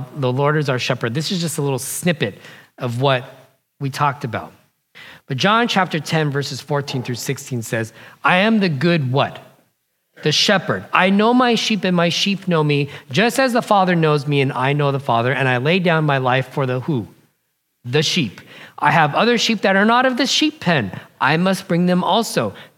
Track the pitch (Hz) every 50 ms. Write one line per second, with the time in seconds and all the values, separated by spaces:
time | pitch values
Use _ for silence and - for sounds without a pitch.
0 | 135 - - 151 131 127 123 135 143 147 151 156 147 143 127 123 - - 127 -
1 | - 117 113 160 151 - 202 175 170 156 - - 143 143 135 120 - - - -
2 | - 175 170 - 120 101 - - - - - - - _ _ - 139 123 117 123
3 | 135 143 131 123 127 - - - - _ _ _ _ _ _ - 143 135 135 -
4 | 147 143 127 - - 120 107 92 - - - _ _ _ _ _ _ _ _ -
5 | - - - - _ - 139 123 - 196 214 226 240 220 - 196 185 156 - 156
6 | 135 - 170 156 156 147 135 143 139 139 139 117 - - 147 143 135 - - 131
7 | 117 - 120 113 - - 135 - - - 131 117 110 - 123 113 113 107 - -
8 | - - - _ - - 180 185 202 226 226 214 190 180 147 127 147 175 170 165
9 | 135 123 127 143 123 - - - - - _ _ _ _ _ _ _ _ _ _
10 | _ _ _ - - 156 147 - - - 202 185 - - 104 95 98 - - 165
11 | 185 190 196 202 214 233 247 254 254 240 233 - - - 226 180 190 185 185 175
12 | 170 170 160 - - 202 196 180 - 180 175 156 151 147 147 143 143 143 - -
13 | - - 123 156 220 240 233 - 269 262 226 240 - - 214 196 185 180 180 170
14 | 160 156 151 151 131 147 147 139 135 131 - 123 127 139 143 147 147 139 139 135
15 | 139 - 117 117 117 127 131 127 135 131 127 120 127 156 180 196 175 180 160 160
16 | 156 147 139 135 131 123 127 131 131 - - 151 135 127 127 127 120 - 151 120
17 | 95 - - _ _ _ _ _ _ _ _ _ _ _ _ _ - 123 123 151
18 | 160 - - 180 131 101 - - - - - - - - - - - 151 160 170
19 | 151 143 139 156 202 233 240 208 - - 226 196 - 202 190 196 208 220 233 247
20 | 254 262 254 240 277 - - - 302 302 302 - - 180 170 139 117 190 - -
21 | - - _ - - 131 156 170 175 190 190 185 - - 175 170 175 175 180 180
22 | - - 185 226 220 - - 156 117 101 - - - - _